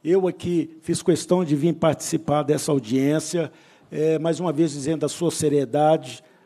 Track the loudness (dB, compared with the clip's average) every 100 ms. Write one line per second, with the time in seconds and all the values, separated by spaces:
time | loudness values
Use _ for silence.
0 | 2 2 2 -2 -2 -2 -2 -8 -6 -2
1 | 0 0 2 0 2 2 0 2 0 0
2 | -4 -4 0 0 0 -2 0 -2 0 0
3 | 2 0 -2 -4 -4 -10 -20 _ _ -2
4 | 0 0 0 -2 -2 0 0 -2 -4 -2
5 | -2 -2 -4 0 0 0 0 2 4 2
6 | 0 -16 _ _